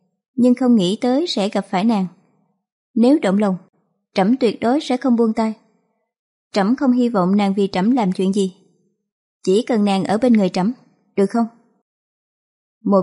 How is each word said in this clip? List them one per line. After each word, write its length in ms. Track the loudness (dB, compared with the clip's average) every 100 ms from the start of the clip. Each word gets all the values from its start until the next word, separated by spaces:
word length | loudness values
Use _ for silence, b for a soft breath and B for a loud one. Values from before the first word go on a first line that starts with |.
| _ _ _ 0
nhưng 200 | 2 2
không 200 | 2 2
nghĩ 220 | 2 -2
tới 260 | -2 -2 -2
sẽ 220 | -4 -4
gặp 160 | -4 -4
phải 140 | -2
nàng. 240 | 0 -2 -4 -10 _ _ _ _ _ _ _ 0
Nếu 240 | 4 4
động 180 | 2 0
lòng, 200 | 0 -2 -8 _ _ _ _
trẫm 240 | -2 0 2
tuyệt 220 | 0 -2
đối 200 | -2 -2
sẽ 160 | -2 -4
không 180 | 0 0
buông 180 | 0
tay. 200 | 0 -4 -6 _ _ _ _ _ _ _ _ _
Trẫm 220 | -2 0 0
không 160 | 0
hy 180 | 0 0
vọng 260 | 0 0 0
nàng 180 | 0
vì 140 | 0 -2
trẫm 240 | -2 0
làm 200 | 0 -2
chuyện 220 | -2 -2
gì. 220 | -2 -4 -6 _ _ _ _ _ _ _ _
Chỉ 220 | -2 0 0
cần 180 | -2 0
nàng 180 | 0
ở 140 | -2 0
bên 160 | 2
người 160 | 2 2
trẫm, 240 | 0 -4 -4 _ _ _ -2
được 140 | -2
không?" 160 | -2 -4 -8 _ _ _ _ _ _ _ _ _ _ _ _
Một 180 | 0 0